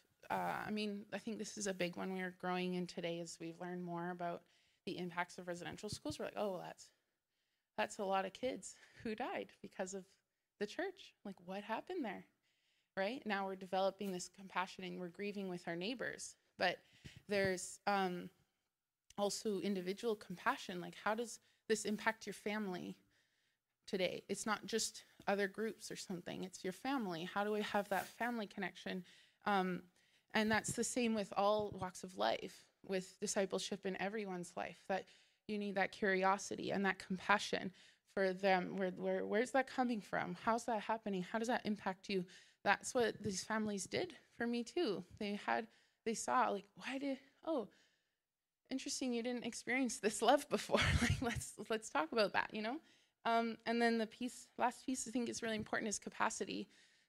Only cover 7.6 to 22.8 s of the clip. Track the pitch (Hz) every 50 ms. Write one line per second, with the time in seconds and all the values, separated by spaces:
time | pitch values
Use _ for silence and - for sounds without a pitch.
7.6 | _ _ _ - 214 214 - - 208 190 196 190 190 190 - - - 254 - 190
8.6 | - - - - - - - - - 233 214 220 254 339 392 - 101 - - _
9.6 | - 190 - - 190 185 190 196 185 - _ _ _ _ _ _ _ _ _ -
10.6 | 202 208 - - 339 403 359 - - - - _ - 202 196 - 175 175 185 202
11.6 | 202 208 220 269 - - 370 370 269 208 190 185 180 - _ _ _ _ _ _
12.6 | _ _ _ _ _ _ _ 190 190 202 254 277 - 214 202 196 196 190 190 190
13.6 | 190 180 - 185 190 196 185 - 214 196 180 180 175 - - - 196 185 - 180
14.6 | 185 185 - - 190 180 180 180 180 175 170 - 202 202 196 208 196 185 180 175
15.6 | - 180 170 170 180 208 262 233 - 143 - - - - - - _ _ _ -
16.6 | 190 180 - - - _ - - - - - - - - 208 196 196 190 185 180
17.6 | - - - - _ 202 202 196 190 180 180 175 180 180 - _ _ _ _ _
18.6 | _ _ _ _ _ _ _ _ _ - - - 202 202 - - - 226 202 185
19.6 | - 196 208 185 175 180 202 208 - 240 214 214 - - 180 170 - 175 170 185
20.6 | - - 185 180 170 175 170 - - 202 220 220 240 220 - - _ _ _ _
21.6 | _ - 220 214 - 202 214 196 - 226 220 - - 208 185 - - 208 208 214
22.6 | 214 190 180 175